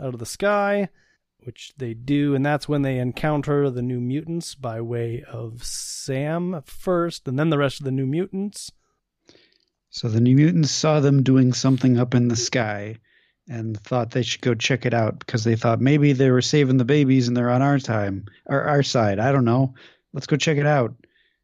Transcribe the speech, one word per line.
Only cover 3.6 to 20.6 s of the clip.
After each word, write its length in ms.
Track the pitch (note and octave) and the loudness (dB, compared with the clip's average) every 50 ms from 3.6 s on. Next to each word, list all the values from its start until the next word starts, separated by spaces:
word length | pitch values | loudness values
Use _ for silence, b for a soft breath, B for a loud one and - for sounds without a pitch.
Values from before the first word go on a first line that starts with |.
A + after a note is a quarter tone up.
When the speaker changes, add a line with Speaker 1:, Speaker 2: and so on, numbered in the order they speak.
| C#3+ C#3 | 0 0
Speaker 1:
the 120 | B2 B2 A#2+ | -2 -4 -4
New 180 | B2+ B2+ B2 | -4 -4 -4
Mutants 540 | B2 B2 C3 D3+ D#3 E3 E3+ E3+ E3 - - | -4 -4 -4 -6 -6 -6 -8 -8 -8 -10 -12
by 260 | C#3 C3 A#2+ A2+ A2+ | -12 -10 -8 -8 -8
way 420 | A#2 A#2 A#2+ A#2+ A#2 A#2 A#2 B2+ C#3+ - | -8 -6 -6 -4 -4 -6 -6 -8 -10 -12
of 320 | - A2+ A#2 A2+ A#2 A#2+ - | -12 -12 -12 -12 -12 -12 -12
Sam 960 | - - - - - - - - C#3+ C3+ C3 C#3+ D3+ D#3+ F3 F3 F3+ F#3 D#3 - | -10 -10 -10 -10 -12 -12 -12 -8 -6 -6 -4 -4 -4 -4 -4 -4 -6 -6 -8 -10
first, 640 | - - - - F#3+ F3+ E3+ E3+ E3+ - - - C#3 | -14 -16 -8 -2 0 0 0 0 -2 -4 -8 -8 -4
and 100 | B2+ C3+ | -2 0
then 120 | D#3 E3 | 2 2
the 80 | D3+ C#3+ | 2 2
rest 220 | D3 C3 - - | 2 0 -2 -4
of 40 | D3 | -6
the 60 | C3 | -4
New 160 | C3 C3+ C3+ | -4 -2 -2
Mutants. 640 | C3 C#3+ E3 F#3+ - - F#3+ G3+ G#3 - - - - - _ _ _ _ _ _ _ _ _ b b b b b b b b b b b b _ _ | -2 -2 -4 -4 -4 -6 -8 -8 -8 -10 -12 -16 -18 -18 _ _ _ _ _ _ _ _ _ b b b b b b b b b b b b _ _
Speaker 2:
So 180 | - - - A#2 | -12 -8 -4 -2
the 120 | G#2+ A2 | 2 2
New 140 | A#2+ B2 C3 | 4 4 6
Mutants 340 | C#3+ D3+ E3 F3+ E3+ D3+ C3 | 6 4 4 4 2 2 0
saw 300 | - - - D#3 D3+ D3+ | 0 0 0 2 2 4
them 220 | C3+ C#3+ C#3 C#3 B2+ | 4 4 4 4 4
doing 300 | C3+ C3 C3 B2+ B2+ A#2+ | 4 4 6 4 4 2
something 460 | - - C3+ C3 B2+ - B2+ B2 A#2+ | 2 2 2 2 2 4 2 4 2
up 160 | B2 B2 B2+ | 2 2 2
in 140 | B2 A#2+ A#2+ | 2 2 2
the 80 | A#2 | 0
sky 600 | A#2 - - - B2+ A2+ G#2+ G#2 G2+ G#2 G#2+ A2+ - _ _ _ _ _ _ _ _ _ - | -2 -2 -2 -2 -2 -2 -2 -4 -6 -8 -10 -12 -16 _ _ _ _ _ _ _ _ _ -14
and 300 | B2 A2+ A2 A2 A2 G#2+ | -10 -8 -8 -8 -8 -8
thought 320 | - - C3+ B2 A#2 A2+ | -8 -4 -2 -2 -2 -2
they 120 | - B2+ A#2 | -2 -4 -4
should 180 | - - - | -4 -4 -4
go 140 | - B2+ A#2 | -2 0 0
check 320 | A2 - - C#3 B2 - | 0 0 -2 -2 -2 -2
it 80 | B2+ A#2 | 0 0
out 240 | A#2 A2 G#2+ - - | 0 0 0 -2 -6
because 260 | - - - A#2 A2 | -8 -6 -4 -2 0
they 100 | A#2 A2+ | 0 0
thought 260 | A2 - A#2 A2+ A2+ | 2 2 0 2 2
maybe 320 | A#2 C3+ D3+ D3+ C#3+ C#3+ C#3 | 4 4 4 4 4 4 4
they 180 | B2+ C#3 C3 | 4 4 4
were 100 | B2+ B2+ B2 | 4 4 2
saving 360 | - - D3+ C#3+ C3 C3 C3 | 2 2 2 4 4 4 4
the 60 | B2 | 4
babies 440 | A#2 D3 D3+ C#3+ C3 C3 C3 B2 A#2+ | 4 4 4 4 4 4 4 4 2
and 80 | B2 | 0
they're 140 | B2 A#2+ B2 | 0 0 2
on 120 | B2 B2+ C3+ | 2 2 2
our 160 | C#3+ C#3+ C3+ | 2 2 0
time, 460 | C3+ - A2+ G#2+ G2+ G2+ G2 G2 G2+ - b b b | 0 -2 -2 -2 -2 -4 -4 -6 -10 -12 b b b
or 160 | - C#3 C3+ - | -4 -2 -2 0
our 200 | D3 D3 C#3+ C3+ | 0 2 0 0
side. 360 | - - B2+ A2 G#2 G2 G2+ | 2 2 2 2 2 2 0
I 140 | A2 C3+ C#3 | 0 2 2
don't 120 | C3+ B2 | 2 4
know. 300 | A#2 A#2 C3 C3+ C3 C3 b b b b b b b - | 4 4 2 2 0 -2 b b b b b b b -12
Let's 120 | C#3+ - | -10 -6
go 100 | - D#3 | -2 -2
check 200 | C#3 - E3 D3+ | 0 0 0 0
it 100 | C#3+ | 0